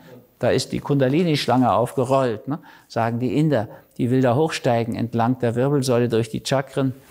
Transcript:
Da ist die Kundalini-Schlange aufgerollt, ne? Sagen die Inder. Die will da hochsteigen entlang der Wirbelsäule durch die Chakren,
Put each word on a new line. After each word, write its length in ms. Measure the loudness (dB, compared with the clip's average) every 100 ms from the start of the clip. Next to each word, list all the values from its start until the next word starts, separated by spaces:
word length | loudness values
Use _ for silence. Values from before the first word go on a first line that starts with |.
| -18 -20 -20 -4
Da 100 | 0
ist 220 | 0 -2
die 80 | -6
Kundalini-Schlange 920 | -2 0 2 2 0 0 0 2 4
aufgerollt, 760 | 2 0 -2 0 2 0 -2 -6
ne? 120 | -10 -10 -20 -8
Sagen 300 | -4 -2 -2
die 180 | -2 0
Inder. 320 | 2 0 -2 -10 -14 -4
Die 120 | 0
will 120 | 2
da 140 | 2 2
hochsteigen 600 | 0 -2 0 0 0 -4
entlang 440 | -4 0 0 0
der 160 | -2 0
Wirbelsäule 540 | 0 0 0 0 2
durch 200 | 0 -2
die 120 | -6
Chakren, 500 | -2 -2 -2 -4 -4 -4 -14